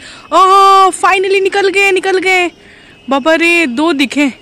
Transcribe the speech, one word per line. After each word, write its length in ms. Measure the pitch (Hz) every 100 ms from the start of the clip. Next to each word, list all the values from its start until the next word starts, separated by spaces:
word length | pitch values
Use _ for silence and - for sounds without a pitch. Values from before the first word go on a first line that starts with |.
| - - -
ओह, 560 | 320 381 392 392 381 381
finally 520 | - 370 381 381 392
निकल 280 | 381 403 392
गए, 220 | 392 392
निकल 260 | 370 381 370
गए। 340 | 381 370 349 - - - - _ -
बाबा 260 | 277 302
रे, 320 | 330 339 339 311
दो 260 | 240 330
दिखे। 400 | 285 262 269 285 -